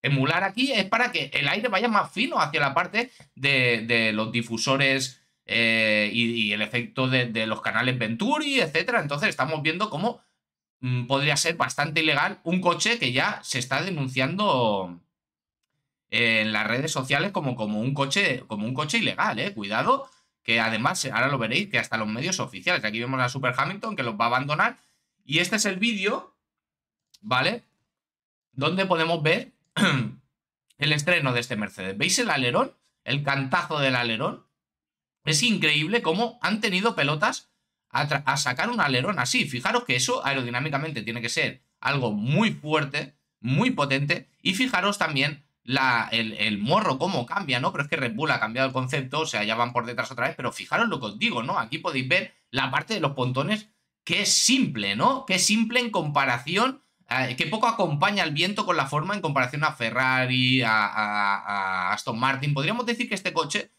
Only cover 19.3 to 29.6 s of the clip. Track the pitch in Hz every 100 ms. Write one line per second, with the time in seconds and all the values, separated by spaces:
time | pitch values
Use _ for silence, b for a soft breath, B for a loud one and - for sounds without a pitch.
19.3 | 117 185 202 101 110 170 269 B B B
20.3 | _ - 117 113 113 135 185 135 107 131
21.3 | 139 135 139 202 120 110 113 107 110 165
22.3 | 185 110 95 170 170 107 110 123 131 123
23.3 | 135 127 123 151 196 226 202 123 104 117
24.3 | 127 139 156 220 254 b b b _ -
25.3 | 156 180 214 208 185 233 214 196 294 -
26.3 | _ _ _ _ _ _ _ _ _ 107
27.3 | 127 151 233 _ _ _ _ _ _ _
28.3 | _ _ - 147 185 185 170 160 170 156
29.3 | 185 - _